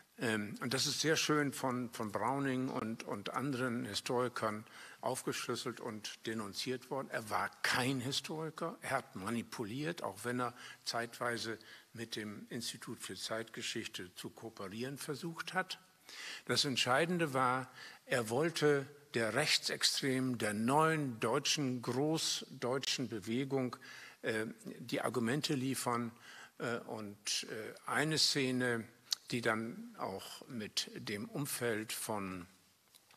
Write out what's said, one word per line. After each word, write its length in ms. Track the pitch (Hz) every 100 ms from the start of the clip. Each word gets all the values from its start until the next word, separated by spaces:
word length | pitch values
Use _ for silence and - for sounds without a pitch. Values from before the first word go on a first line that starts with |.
| - -
ähm, 380 | 120 110 104 -
und 120 | 131
das 120 | 131 147
ist 140 | -
sehr 160 | 151 156
schön 360 | - 151 143
von, 380 | - 131 123 117
von 220 | - 110
Browning 560 | 101 113 139 139 127 131
und, 340 | 127 110 113
und 280 | - 104 95
anderen 540 | 131 143 123 127 117
Historikern 800 | 117 98 - 123 123 - 110 107 110 - - -
aufgeschlüsselt 800 | 123 131 156 - - 117 131 110
und 460 | 120 107 - - 117
denunziert 640 | 110 101 92 123 127 -
worden. 180 | 135 117
Er 180 | 127 107
war 200 | 98 104 -
kein 380 | - 123 123 135
Historiker, 760 | 120 - - 156 160 - 170 -
er 80 | -
hat 260 | 131 - 101
manipuliert, 840 | 98 117 95 - 101 131 156 175
auch 220 | 110 95
wenn 160 | 120 123
er 140 | 123 - - -
zeitweise 760 | - 120 117 - 120 117 110 107 - - -
mit 220 | 113 113
dem 320 | 113 107 98 -
Institut 500 | 123 117 120 - 110
für 160 | - -
Zeitgeschichte 960 | - 113 117 - - 117 - - 90
zu 160 | - 107
kooperieren 680 | - 113 - 95 110 127 143
versucht 560 | - 139 170 165 -
hat. 240 | 185 185 - - _ - - - - -
Das 180 | 120
Entscheidende 680 | 143 120 123 135 170 180 160
war, 380 | 131 127 127 127 - - - -
er 220 | 127 110
wollte 580 | 123 165 165 147 143 135 - -
der 200 | 117 110
Rechtsextremen, 1040 | 120 151 - - - - - 139 131 131 117
der 140 | 107
neuen 680 | 104 117 147 160 156 139 110
deutschen, 600 | 117 139 - - 131 127
großdeutschen 1300 | 120 123 151 160 - - - 139 120 135 - - 113
Bewegung, 680 | 110 101 120 135 135 123 - - - - -
äh, 240 | 127 110 113 - - -
die 200 | 123 143
Argumente 540 | 120 120 113 147 -
liefern. 560 | 139 131 127 123 120 117 - - - - -
Äh, 200 | 131 117
und, 680 | - 113 101 104 - -
äh, 300 | - 113 104 - -
eine 320 | 123 151 156
Szene, 640 | - 147 127 127 123 117 110 - - - -
die 100 | 123
dann 540 | 113 110 113 196 240 220
auch 480 | - 95 - - -
mit 420 | 120 101 - -
dem 320 | 196 120 104 117
Umfeld 640 | 165 143 - 120 107 110
von, 540 | - - 107 95 92 87 - _ _ _ - _